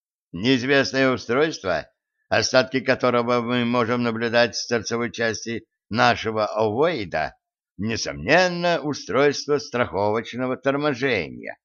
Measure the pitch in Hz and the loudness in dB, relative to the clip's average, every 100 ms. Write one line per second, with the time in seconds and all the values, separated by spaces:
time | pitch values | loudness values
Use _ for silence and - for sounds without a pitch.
0 | _ _ _ 80 113 131 127 139 117 131 | _ _ _ -4 2 2 4 2 2 2
1 | 131 120 - 123 160 147 95 80 - _ | 2 2 0 0 0 0 -2 -2 -4 _
2 | _ _ _ 110 - 131 127 131 135 123 | _ _ _ 0 2 2 2 0 0 2
3 | 127 120 120 123 117 123 120 123 117 123 | 2 2 2 0 2 0 0 0 0 0
4 | 120 113 117 117 120 - - 120 104 117 | 0 -2 0 2 2 0 -4 -2 -2 -4
5 | 117 - 113 107 110 117 - _ _ 107 | -4 -4 -4 -4 -6 -10 -10 _ _ 2
6 | 123 107 107 110 107 107 110 107 160 156 | 2 2 -2 -2 -2 0 0 2 0 0
7 | 92 78 73 - _ _ _ - 104 107 | -4 -4 -4 -8 _ _ _ -8 -4 -4
8 | - 73 85 160 185 175 175 165 143 135 | -4 -6 2 4 4 2 0 0 -2 -6
9 | - 120 143 135 - 143 - 120 117 82 | -2 2 2 2 0 -2 -2 -2 -2 0
10 | 104 110 113 117 127 127 139 139 151 123 | 0 0 -4 -6 -4 -2 -2 0 -2 -2
11 | 135 110 73 62 55 - | 0 0 -2 -8 -14 -14